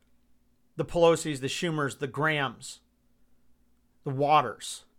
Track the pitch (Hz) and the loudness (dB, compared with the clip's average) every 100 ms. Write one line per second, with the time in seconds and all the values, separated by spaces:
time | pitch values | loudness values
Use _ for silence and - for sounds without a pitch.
0 | _ _ _ _ _ _ _ - 160 170 | _ _ _ _ _ _ _ -10 -4 4
1 | 170 160 160 139 131 - 175 156 139 - | 6 6 0 -4 -4 -4 -2 -2 -2 -4
2 | 120 117 156 151 135 110 - - _ _ | -8 -2 0 0 -2 -6 -16 -18 _ _
3 | _ _ _ _ _ _ _ _ _ _ | _ _ _ _ _ _ _ _ _ _
4 | - 131 143 151 123 - - - - | -8 -2 4 4 4 -2 -12 -14 -18